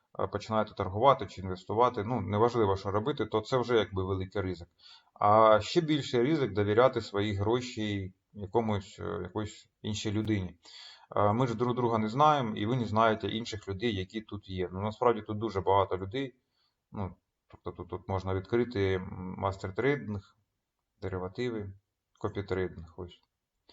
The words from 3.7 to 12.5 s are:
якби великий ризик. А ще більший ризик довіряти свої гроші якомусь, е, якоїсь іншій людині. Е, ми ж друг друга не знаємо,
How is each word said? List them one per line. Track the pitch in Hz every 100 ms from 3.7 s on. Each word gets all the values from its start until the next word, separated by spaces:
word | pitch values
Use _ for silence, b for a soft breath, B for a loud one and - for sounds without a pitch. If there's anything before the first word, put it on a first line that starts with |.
| 117
якби | 95 95
великий | 95 95 95 104
ризик. | 92 85 85 _ B B B
А | - 104 107 110 107
ще | - 175
більший | 151 151 - 123
ризик | 131 160 117
довіряти | 98 104 107 127 120
свої | - 101 107
гроші | 101 104 123 123 113 107 101 92 - _
якомусь, | 104 98 120 107 101 - -
е, | 92 92
якоїсь | 92 104 101 - _ _
іншій | 107 104 110
людині. | 104 107 104 90 - B B B B B -
Е, | 104
ми | 113 127
ж |
друг | 107 120
друга | 123 117 113
не | 107
знаємо, | 127 151 147 117